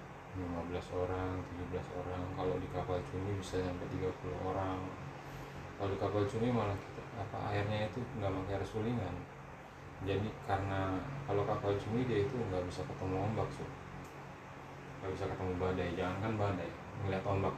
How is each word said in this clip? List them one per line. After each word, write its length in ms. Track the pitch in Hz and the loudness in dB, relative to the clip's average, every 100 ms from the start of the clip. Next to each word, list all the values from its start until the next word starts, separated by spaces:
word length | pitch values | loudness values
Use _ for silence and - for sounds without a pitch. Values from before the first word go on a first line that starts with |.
| - - - 92 | -10 -12 -6 -4
lima 240 | 87 85 85 | 0 0 0
belas 180 | 90 - 90 | -2 -2 0
orang, 480 | 90 92 92 92 90 | 2 2 0 -2 -4
tujuh 160 | 90 90 | -6 -2
belas 200 | 90 90 90 | -2 -2 -4
orang. 260 | 90 90 92 92 | -2 -2 -2 0
Kalau 180 | 92 92 | 0 0
di 40 | 92 | 0
kapal 260 | 90 90 90 - | -2 2 0 0
cumi 240 | 90 98 98 | -2 0 0
bisa 160 | - 92 | 0 0
sampai 260 | 90 90 90 | 0 0 -2
tiga 160 | 92 92 - | 0 0 0
puluh 320 | 92 90 92 95 | -4 -2 0 2
orang. 240 | 95 92 95 - - - - - - - - - | 0 0 -2 -6 -8 -8 -10 -8 -8 -8 -8 -2
Kalau 160 | 101 | -2
di 60 | 95 | 2
kapal 240 | 98 104 98 | 2 4 2
cumi 240 | 110 123 | 4 4
malah 240 | 117 104 | 4 4
kita, 280 | 98 - - - 110 | 0 -4 -8 -8 -6
apa, 160 | 98 107 104 | -4 -2 0
airnya 320 | 104 101 107 107 | 2 2 2 0
itu 120 | 127 113 110 | -2 -4 0
nggak 160 | 98 | 0
pakai 200 | 95 95 98 | 0 0 0
air 80 | 95 | 0
sulingan. 500 | 110 113 120 90 87 - - - - - - - - 92 | 2 2 2 0 -4 -6 -12 -14 -12 -14 -12 -12 -4 2
Jadi 240 | 101 110 - - | 2 2 -2 0
karena 480 | 98 98 95 95 92 - - - | 2 4 2 2 0 -2 -4 2
kalau 160 | 101 101 | 2 4
kapal 280 | 104 101 101 | 2 4 2
cumi 280 | 104 117 127 | 4 2 4
dia 200 | 104 101 | 4 4
itu 80 | |
nggak 320 | 127 104 90 90 | 2 2 2 0
bisa 160 | 90 90 | -2 -4
ketemu 320 | 92 95 92 104 | -2 0 2 2
ombak, 200 | 107 - | 2 0
so. 120 | - - - - 50 - - - - - - - - - - | -2 -6 -8 -10 -10 -10 -10 -12 -12 -12 -12 -12 -12 -10 -6
Nggak 100 | 95 | -4
bisa 120 | 90 95 | 0 0
ketemu 240 | 92 92 90 | 0 0 2
badai. 280 | 92 90 87 | 2 4 2
Jangankan 400 | 87 90 95 110 107 | 2 0 2 0 2
badai, 320 | 101 90 85 - - - 98 | 2 2 -2 -6 -8 -2 0
ngeliat 180 | 95 101 | 2 2
ombak 280 | 98 95 | 4 2